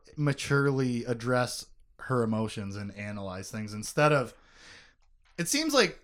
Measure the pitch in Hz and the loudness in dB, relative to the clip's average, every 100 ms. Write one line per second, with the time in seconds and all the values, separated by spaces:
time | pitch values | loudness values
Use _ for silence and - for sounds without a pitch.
0 | - - 147 135 - 139 139 135 131 120 | -16 -2 0 0 2 4 4 2 0 0
1 | 117 113 117 123 123 - - - - - | -2 -4 0 2 0 -4 -12 -20 -20 -18
2 | - 127 113 110 110 - 98 101 101 101 | -2 0 2 0 -2 -4 -8 -8 -10 -10
3 | 104 104 98 92 101 110 104 107 107 - | -10 -8 -8 -10 -10 -10 -8 -8 -4 2
4 | 147 147 117 - _ - - - - _ | 4 4 2 -8 _ -20 -20 -20 -20 _
5 | _ _ _ - 170 277 320 277 185 - | _ _ _ -8 -2 0 2 4 4 0